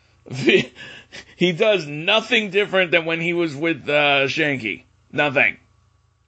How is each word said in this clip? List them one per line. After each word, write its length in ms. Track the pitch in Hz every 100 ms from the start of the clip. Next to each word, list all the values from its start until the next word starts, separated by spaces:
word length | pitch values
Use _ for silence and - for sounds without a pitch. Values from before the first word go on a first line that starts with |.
| _ _ -
<laughs> 60 | 127 - 196 - - - - - - - -
He 160 | 175
does 340 | 165 214 202 147
nothing 640 | 147 170 220 220 233 208
different 400 | 185 196 190 180
than 160 | 170 165
when 140 | 165
he 100 | 170
was 240 | 170 170 139
with, 320 | 165 160 120
uh, 380 | 147 147 139 139
Shanky. 560 | 131 151 135 107 90 - _ _
Nothing. 440 | 131 147 131 110 - _ _ _ _ _ _